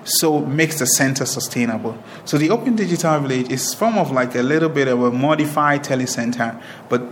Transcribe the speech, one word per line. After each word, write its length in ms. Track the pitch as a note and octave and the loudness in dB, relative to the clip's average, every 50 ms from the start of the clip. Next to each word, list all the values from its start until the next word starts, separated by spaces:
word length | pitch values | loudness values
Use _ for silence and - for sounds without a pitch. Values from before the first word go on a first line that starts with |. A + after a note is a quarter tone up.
| - | -8
so 360 | - - - E3 D#3 D3+ D3 | -2 -2 2 2 2 2 2
makes 400 | C#3+ C#3+ C#3 D#3 D#3+ D3+ - - | 0 0 0 0 0 0 0 -2
the 60 | E3 | 0
center 400 | - - - C#3 C3 C3 - C3+ | 0 2 2 2 2 0 -2 -4
sustainable. 720 | - - A#2+ - - - B2 A#2+ A2+ A2 G#2+ A2 A2+ A2 - - - - - - | -4 -4 -6 -6 -6 -2 -2 -2 0 -2 -4 -4 -6 -8 -8 -14 -16 -18 -16 -8
So 120 | - D#3 C#3+ | -2 0 2
the 120 | D3+ D#3+ | 2 2
Open 260 | G#3+ A#3 A3+ C4+ A3+ | 2 2 2 0 0
Digital 440 | A3 G3 F3 F3 E3 E3+ D#3+ D#3 D3 | 0 2 0 0 0 2 2 2 2
Village 320 | C#3 C3 C3 C3 B2 B2+ | 2 0 0 -2 0 -2
is 220 | C3+ B2+ - - - | -4 -4 -4 -6 -2
form 240 | - G#3 A#3 A3 G3+ | 0 0 2 2 2
of, 140 | E3 C3+ | 0 2
like, 240 | C3+ B2+ B2+ B2 - | 2 0 0 0 0
a 60 | B2+ B2 | 0 0
little 260 | C3+ D3+ D#3+ E3 D#3 | 2 2 2 2 2
bit 180 | C#3 C#3+ C3+ C3 | 2 2 2 2
of 140 | B2 B2 B2 | 2 2 2
a 80 | B2 | 2
modified 720 | A#2+ B2+ C3+ D3+ D#3 D3+ D3 D3 - D3+ D3 C#3+ C#3+ C#3+ C#3+ | 2 2 2 2 4 2 2 0 2 2 2 4 2 2 0
telecenter, 760 | - C3+ B2+ B2+ B2 - B2+ A#2 A#2 A#2+ A#2+ A#2 A#2 A2+ - - - - - - - | -2 -2 -2 0 -2 -4 -4 -2 -4 -2 -2 -2 -4 -4 -8 -14 -18 -18 -16 -6 -2
but 120 | A#2+ B2 B2 - | -2 -2 -2 -4